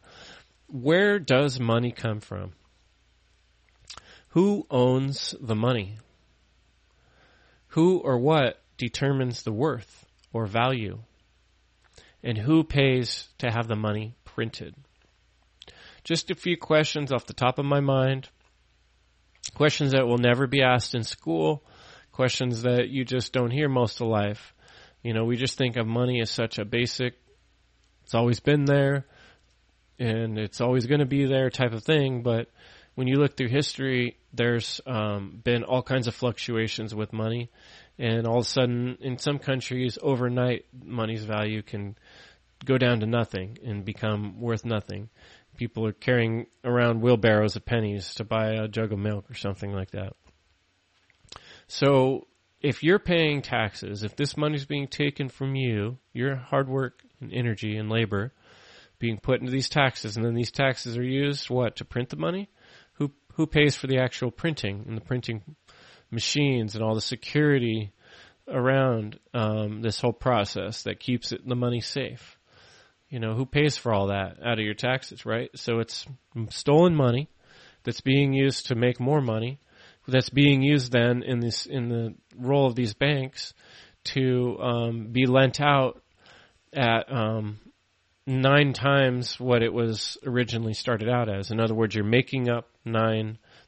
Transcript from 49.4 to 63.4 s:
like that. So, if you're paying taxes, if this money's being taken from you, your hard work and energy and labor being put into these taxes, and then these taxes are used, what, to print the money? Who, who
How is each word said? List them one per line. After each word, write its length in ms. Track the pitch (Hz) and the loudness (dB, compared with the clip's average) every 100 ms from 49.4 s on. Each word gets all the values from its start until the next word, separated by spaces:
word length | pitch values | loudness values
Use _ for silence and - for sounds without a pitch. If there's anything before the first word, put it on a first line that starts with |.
| 101 95 101 | -8 -6 -6
like 200 | 98 95 | -6 -6
that. 200 | 101 95 - _ _ _ _ _ _ _ _ _ _ _ - - - - | -8 -10 -12 _ _ _ _ _ _ _ _ _ _ _ -20 -20 -20 -14
So, 580 | - 143 135 131 131 - _ _ _ | 0 4 6 4 0 -6 _ _ _
if 200 | 147 - | -2 0
you're 160 | 151 202 | 4 4
paying 420 | - 170 156 143 | 4 2 2 0
taxes, 640 | - 120 107 - 92 104 | -2 0 0 -4 -10 -8
if 140 | 107 - | -6 -4
this 200 | 143 - | -4 -2
money's 300 | 151 151 139 | -2 -2 -4
being 200 | 147 139 | -6 -4
taken 440 | - 147 139 135 | -2 -2 -2 -6
from 240 | - 135 | -6 -4
you, 420 | 135 127 107 104 127 _ | -2 0 0 -2 -6 _
your 240 | 120 131 135 | -6 -4 -4
hard 320 | 123 139 135 | -2 -2 0
work 340 | 135 127 - _ - | -2 -4 -8 _ -18
and 140 | 117 | -8
energy 460 | 123 120 107 107 107 | -4 -2 -2 -4 -4
and 100 | 107 | -2
labor 460 | 113 110 101 120 - _ - - - - - | 0 0 -2 -4 -8 _ -20 -20 -20 -20 -8
being 180 | 117 107 | -6 -4
put 240 | - 127 | -2 -2
into 100 | 127 | 0
these 200 | 131 127 | -4 -2
taxes, 460 | 151 135 - 117 107 | 2 2 0 -6 -4
and 80 | 117 | -2
then 80 | |
these 160 | 117 120 | -2 -2
taxes 480 | - 135 127 123 117 | 0 0 0 -6 -6
are 40 | |
used, 460 | 127 135 143 143 - | -2 0 -2 -2 -4
what, 280 | 123 117 - | -2 -2 -4
to 100 | - | -8
print 240 | 165 135 | -6 -6
the 60 | 151 | -6
money? 340 | 160 185 202 _ - - _ | -4 -6 -8 _ -20 -20 _
Who, 180 | - 143 - _ | -6 -6 -6 _
who 140 | - | -4